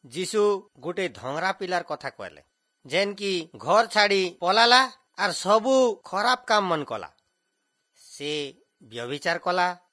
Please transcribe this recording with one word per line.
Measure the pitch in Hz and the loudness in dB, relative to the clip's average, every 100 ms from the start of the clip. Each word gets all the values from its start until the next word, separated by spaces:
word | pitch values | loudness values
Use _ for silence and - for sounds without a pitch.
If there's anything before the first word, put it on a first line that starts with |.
| 135 | -14
ଯୀଶୁ | 135 180 214 208 196 - _ | -10 -4 0 2 0 -6 _
ଗୋଟେ | 139 175 180 | -10 -6 -6
ଧଙ୍ଗରା | 117 127 147 185 | -6 -8 -4 -4
ପିଲାର | 185 185 180 | -4 -4 -4
କଥା | 170 147 139 | -4 -10 -10
କହିଲେ, | - 95 76 _ _ _ _ 131 | -12 -16 -16 _ _ _ _ -4
ଯେନ୍ | 156 202 196 | -2 -2 -4
କି | 202 185 160 113 | -4 -4 -6 -12
ଘର | 120 202 226 | 2 2 2
ଛାଡ଼ି | 214 202 196 185 175 | 2 2 2 0 -2
ପଲାଲା | 175 202 233 247 262 - _ - | 0 4 6 6 4 -4 _ -6
ଆର୍ | 196 | -4
ସବୁ | 170 185 220 220 262 254 208 - | -4 2 2 4 4 4 0 -6
ଖରାପ | 185 226 254 - | -2 0 -2 2
କାମ | 214 190 | 0 2
ମନ | 160 | -2
କଲା। | 139 110 80 _ _ _ _ _ _ _ _ _ | -4 -8 -10 _ _ _ _ _ _ _ _ _
ସେ | - - 143 151 143 - _ _ | -20 -12 -8 -6 -8 -12 _ _
ବ୍ୟଭିଚାର | 131 117 120 143 170 170 | -16 -10 -8 -6 -4 -4
କଲା | 180 180 180 180 _ | -2 0 0 -2 _